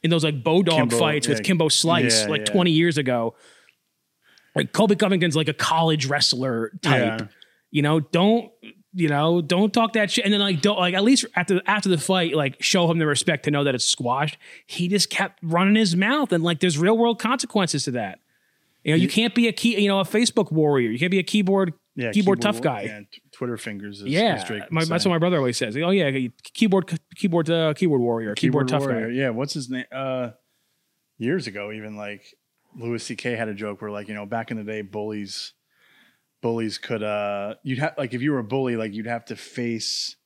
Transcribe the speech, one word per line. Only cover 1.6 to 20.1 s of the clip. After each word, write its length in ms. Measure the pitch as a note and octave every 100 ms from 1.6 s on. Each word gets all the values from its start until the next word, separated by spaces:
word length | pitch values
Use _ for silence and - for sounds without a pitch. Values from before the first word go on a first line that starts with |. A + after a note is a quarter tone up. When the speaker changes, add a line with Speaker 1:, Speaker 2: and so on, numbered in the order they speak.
| D#3+
Speaker 1:
Slice, 540 | - E3 E3+ - A2+
Speaker 2:
Yeah, 60 | G#2+
Speaker 1:
like, 100 | D3+ -
Speaker 2:
yeah. 60 |
Speaker 1:
twenty 160 | - F3
years 260 | D#3+ E3+ D3+
ago. 380 | C3 B2 A2+ - - _ _ _ _ _ _ _ _ _ _
Like, 180 | - C#3
Colby 240 | - G#3 G3+
Covington's, 400 | G#3 F#3+ E3+ D3+
like, 120 | D#3
a 40 |
college 520 | D3 - D#3+ E3 D#3 C3
wrestler 640 | C#3+ - B2+ C3 A#2 A2+ F#3
type. 380 | E3 C#3 A#2+ A2+
Speaker 2:
Yeah. 60 | G#2+ _ _ _ _
Speaker 1:
You 120 | D3
know, 180 | D3 D#3+
don't, 500 | D3 E3+ G3 A#3 - _ A2 - _
you 140 | F#3 D#3+
know, 340 | C#3+ D#3 F3
don't 300 | D3+ F3+ G#3+
talk 180 | A3 A3+
that 180 | A3+ G#3
shit. 140 | -
And 80 | G3+
then, 80 | G#3
like, 220 | G3+ E3+
don't, 160 | G3+ G3+
like, 160 | F3+
at 100 | F#3
least 220 | G#3 C4+ -
after, 260 | - F3 F#3 -
after 240 | G#3 F#3+
the 80 | F3
fight, 360 | - F#3 E3+
like, 280 | D3+ C#3 -
show 280 | - F#3+ E3+
him 80 | E3+
the 80 | D#3
respect 380 | C#3+ - D3+
to 60 | -
know 140 | D3
that 100 | C#3+
it's 100 | B2+
squashed. 540 | - - B2 C3 D3 - - - _
He 220 | - F3
just 220 | G3+ -
kept 280 | - G3 _
running 320 | E3 E3+ F#3+
his 200 | G#3+ G#3+
mouth, 380 | E3+ G3 D4 C#4
and, 100 | F3
like, 180 | E3 E3
there's 180 | F3+ D3
real 180 | F3 A3+
world 220 | A#3 A#3
consequences 680 | - C4 - G#3+ F3+ D3
to 60 | C3+
that. 280 | B2 G2+ F#2 _ _ _ _ _ _
You 80 | -
know, 40 | D#3+
you 60 |
Speaker 2:
You 60 | F3+
Speaker 1:
can't 260 | - A#3
be 140 | - A#3
a 40 |
key-, 260 | - A#3 G#3
you 100 | G3+
know, 120 | G3
a 40 |
Facebook 460 | F#3